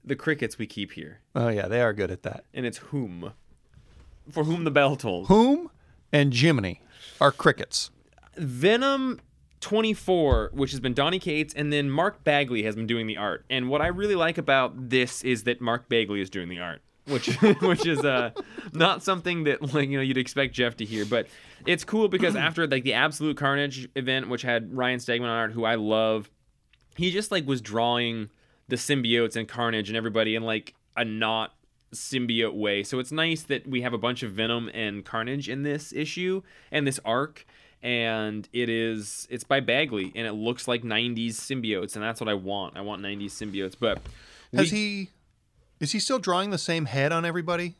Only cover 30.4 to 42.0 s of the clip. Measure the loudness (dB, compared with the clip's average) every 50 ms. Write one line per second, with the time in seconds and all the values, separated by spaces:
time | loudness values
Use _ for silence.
30.4 | -2 -2 -2 -4 -4 -8 _ _ _ _ _ -4 -4 -2 -2 -2 0 0 0 0
31.4 | -2 -6 _ _ _ _ _ _ _ _ -14 -12 -10 -4 -2 -2 0 0 2 2
32.4 | 2 0 0 -2 0 0 0 0 -2 -2 -4 -4 -4 -4 -2 -2 0 0 -2 -4
33.4 | -2 -4 -4 -4 -4 -4 -4 -2 -2 -2 -4 0 -2 -2 -2 -2 -6 -8 -4 -2
34.4 | 0 0 0 -2 -4 -6 -6 -6 -6 -4 -6 -8 -10 -6 -6 -6 -4 -4 -4 -6
35.4 | -6 -6 -6 -4 -4 -4 -4 -4 -6 -8 -6 -6 -6 -6 -6 -4 -4 -2 -2 -4
36.4 | -6 -12 -20 -20 -14 _ -4 -2 0 0 -2 -4 -2 -2 0 0 -2 -4 -8 -20
37.4 | -20 _ _ -20 -20 _ _ _ -4 -2 0 0 0 0 0 -2 -2 -4 -4 -6
38.4 | -10 -6 -4 -2 0 0 0 0 0 -2 -2 -4 -8 -10 -12 -12 -10 -10 -10 -10
39.4 | -2 _ 0 2 2 2 2 2 2 0 -2 -4 -4 -4 -6 -6 -6 -6 -4 -2
40.4 | -2 -2 -2 -2 -2 -2 -2 -2 -2 -2 -2 0 0 -2 -2 -2 -4 -4 -4 -6
41.4 | -6 -6 -4 -4 -2 -2 -2 -2 -2 -6 -6 -6